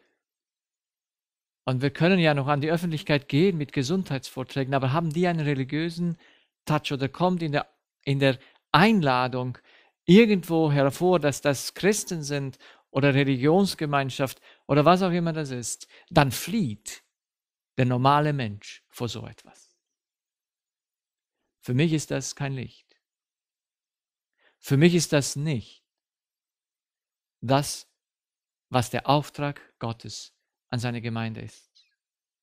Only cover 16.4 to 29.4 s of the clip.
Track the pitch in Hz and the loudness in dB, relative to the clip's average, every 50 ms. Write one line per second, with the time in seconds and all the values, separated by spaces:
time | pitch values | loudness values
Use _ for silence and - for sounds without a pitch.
16.4 | - 175 190 233 180 120 104 - - - - - _ _ _ _ _ _ _ _ | -6 -4 -2 -2 -2 -2 -6 -10 -14 -16 -18 -18 _ _ _ _ _ _ _ _
17.4 | _ _ _ _ _ _ - - 131 123 127 120 127 135 143 147 151 151 147 139 | _ _ _ _ _ _ -2 -2 0 0 2 4 4 4 4 4 2 0 0 -2
18.4 | 123 104 101 104 - - - - _ _ - - 123 113 - 117 110 107 104 _ | -4 -6 -8 -10 -14 -18 -20 -20 _ _ -12 -8 -8 -8 -8 -10 -12 -14 -18 _
19.4 | - - - _ _ _ _ _ _ _ _ _ _ _ _ _ _ _ _ _ | -20 -20 -20 _ _ _ _ _ _ _ _ _ _ _ _ _ _ _ _ _
20.4 | _ _ _ _ _ _ _ _ _ _ _ _ _ _ _ _ _ _ _ _ | _ _ _ _ _ _ _ _ _ _ _ _ _ _ _ _ _ _ _ _
21.4 | _ _ _ _ - - 127 131 165 165 160 151 - - 143 139 135 - - - | _ _ _ _ -6 -2 0 0 2 2 0 -2 -4 -4 -6 -6 -6 -8 -8 -8
22.4 | 139 135 135 131 117 117 - _ _ _ _ _ _ _ _ _ _ _ _ _ | -8 -8 -6 -8 -10 -12 -16 _ _ _ _ _ _ _ _ _ _ _ _ _
23.4 | _ _ _ _ _ _ _ _ _ _ _ _ _ _ _ _ _ _ _ _ | _ _ _ _ _ _ _ _ _ _ _ _ _ _ _ _ _ _ _ _
24.4 | _ _ _ _ - - 143 135 160 175 170 170 151 - 160 143 127 - - 139 | _ _ _ _ -2 0 2 6 6 6 4 4 0 2 0 0 0 -2 -6 -6
25.4 | 147 160 147 113 - - - _ _ _ _ _ _ _ _ _ _ _ _ _ | -4 -4 -4 -4 -6 -10 -20 _ _ _ _ _ _ _ _ _ _ _ _ _
26.4 | _ _ _ _ _ _ _ _ _ _ _ _ _ _ _ _ _ _ _ - | _ _ _ _ _ _ _ _ _ _ _ _ _ _ _ _ _ _ _ -8
27.4 | - 117 135 139 143 - - - - _ _ _ _ _ _ _ _ _ _ _ | -2 2 2 2 2 -2 -8 -10 -14 _ _ _ _ _ _ _ _ _ _ _
28.4 | _ _ _ _ _ - 120 123 117 - - 123 - - 139 151 143 - - - | _ _ _ _ _ -2 0 0 0 0 -4 -4 0 2 2 2 2 -4 -8 -8